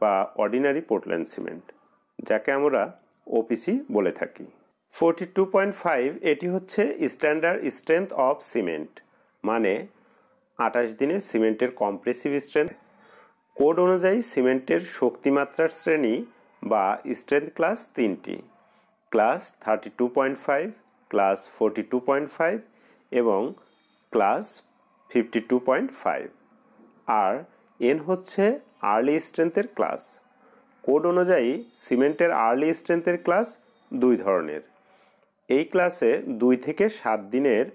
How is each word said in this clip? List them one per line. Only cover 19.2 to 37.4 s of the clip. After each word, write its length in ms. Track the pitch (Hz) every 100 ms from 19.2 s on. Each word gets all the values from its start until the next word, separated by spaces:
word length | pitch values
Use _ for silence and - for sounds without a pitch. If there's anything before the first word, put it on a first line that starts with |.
| 110 165 - -
থার্টি 260 | - 107 - -
টু 80 | 123 131
পয়েন্ট 220 | 135 135 -
ফাইভ, 200 | 143 185 214 _ _ -
ক্লাস 260 | 101 98 98 - -
ফোরটি 280 | 110 104 107
টু 60 | 123 123
পয়েন্ট 200 | 139 147 -
ফাইভ 180 | 165 220 - _ _ _ _
এবং 300 | 123 117 98 127 196 _ _ _ _ _
ক্লাস 320 | 117 98 135 214 - - _ _ _ _
ফিফটি 300 | 123 117 - -
টু 80 | 123 127
পয়েন্ট 220 | 139 262 -
ফাইভ। 240 | - 69 - - _ _ _ _ - _ - 110
আর 120 | 95 123 170 _ _ - 120
এন 80 | 151 151
হচ্ছে 360 | 185 - - 202 277 - _ 101
আর্লি 220 | 107 131 151 -
স্ট্রেংথের 400 | - 165 170 226 -
ক্লাস। 240 | 85 - - - _ _ _ _ _ _
কোড 200 | - 147 175
অনুযায়ী 360 | 180 180 175 120 156 240 - -
সিমেন্টের 460 | 127 139 151 170 170 113
আর্লি 220 | 131 156 165
স্ট্রেংথের 380 | - 170 170 170 175
ক্লাস 220 | 180 233 - _ _ -
দুই 240 | 131 127 117 95
ধরনের। 360 | 92 78 76 - _ _ _ _ _ _ _ -
এই 140 | 131 -
ক্লাসে 400 | 180 180 175 117 151 - 113
দুই 140 | 123 127 147
থেকে 200 | 156 208 214
সাত 220 | 117 107 101
দিনের 300 | 123